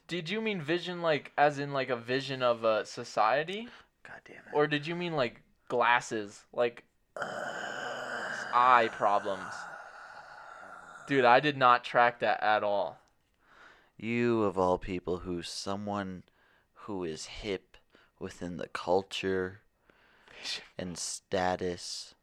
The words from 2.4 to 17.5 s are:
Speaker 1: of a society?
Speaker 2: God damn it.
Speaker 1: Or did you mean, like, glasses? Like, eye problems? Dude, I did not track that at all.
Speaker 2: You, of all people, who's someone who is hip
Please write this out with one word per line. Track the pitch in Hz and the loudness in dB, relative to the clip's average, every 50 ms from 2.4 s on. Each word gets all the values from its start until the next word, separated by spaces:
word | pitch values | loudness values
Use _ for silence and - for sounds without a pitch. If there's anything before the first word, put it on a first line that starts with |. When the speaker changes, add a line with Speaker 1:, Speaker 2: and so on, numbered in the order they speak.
Speaker 1:
of | 127 123 117 113 | 2 2 2 4
a | 113 113 110 107 - | 2 2 2 2 0
society? | - - - 120 - - - 104 110 123 143 160 165 190 214 233 240 - - - _ _ _ _ | -4 -8 -10 -12 -6 0 2 2 4 4 2 0 -4 -6 -10 -10 -14 -18 -20 -20 _ _ _ _
Speaker 2:
God | - - - _ | -20 -20 -20 _
damn | - - | -20 -20
it. | - - - - | -20 -16 -2 2
Speaker 1:
Or | 147 151 151 | 2 2 4
did | 151 147 147 | 2 -2 -2
you | 160 170 | -4 -6
mean, | 175 175 175 165 | -4 -4 -2 0
like, | 147 123 117 - - _ _ _ _ _ | 0 0 0 -2 -8 _ _ _ _ _
glasses? | _ 131 120 117 117 120 127 131 - 120 110 104 101 - - - _ | _ 2 4 6 6 6 4 4 0 -4 -6 -6 -8 -12 -18 -20 _
Like, | - - 123 120 - - - _ _ _ _ _ _ | -2 0 0 0 0 -6 -16 _ _ _ _ _ _
eye | - - - - - - - - - - - - - - - - - - - - - - - - - - - - 120 123 127 127 120 117 113 | -10 -10 -8 -8 -8 -8 -8 -8 -8 -8 -8 -8 -8 -8 -8 -8 -8 -8 -8 -8 -8 -8 -8 -8 -8 -8 0 2 4 6 8 8 8 6 4
problems? | - - 123 104 101 101 101 101 95 95 92 90 - - - - - - - - - - - - - - - - - - - - - - - - - - - - - - - - | 0 0 2 2 2 2 0 -2 -6 -6 -8 -10 -10 -12 -12 -12 -14 -16 -16 -18 -18 -20 -20 -20 -20 -20 -20 -20 -20 -20 -20 -20 -20 -18 -18 -18 -18 -20 -20 -20 -20 -18 -8 0
Dude, | 139 135 123 | 2 4 8
I | 120 120 135 | 8 8 8
did | 143 151 135 | 6 4 2
not | 135 131 123 120 120 | 6 6 6 6 6
track | - - - 127 120 120 120 - | 4 2 4 6 6 6 4 0
that | 120 107 101 - - | 0 0 0 2 4
at | 107 107 104 | 4 4 4
all. | 104 104 101 101 90 78 - - _ _ _ _ _ _ _ _ _ _ - - - - - _ _ _ _ | 2 2 2 0 0 -2 -6 -12 _ _ _ _ _ _ _ _ _ _ -20 -20 -20 -20 -20 _ _ _ _
Speaker 2:
You, | - 101 113 117 120 120 120 117 113 107 | -10 -6 -4 0 2 2 2 4 4 2
of | 101 87 | 2 4
all | 95 92 92 90 90 | 4 4 4 4 2
people, | - - 95 90 - - 90 87 | 0 -4 -6 -4 -4 -4 -4 -4
who's | 90 92 90 85 82 - | -4 -6 -6 -6 -6 -8
someone | - - - 98 98 101 104 101 101 101 98 95 92 90 - _ _ _ _ _ _ _ _ _ _ - - | -10 -8 -6 -6 -6 -6 -6 -4 -4 -4 -4 -6 -10 -12 -16 _ _ _ _ _ _ _ _ _ _ -18 -12
who | - 104 92 | -8 -6 -6
is | 87 82 78 76 - | -6 -6 -6 -8 -12
hip | - - - - 107 | -14 -14 -10 -6 -6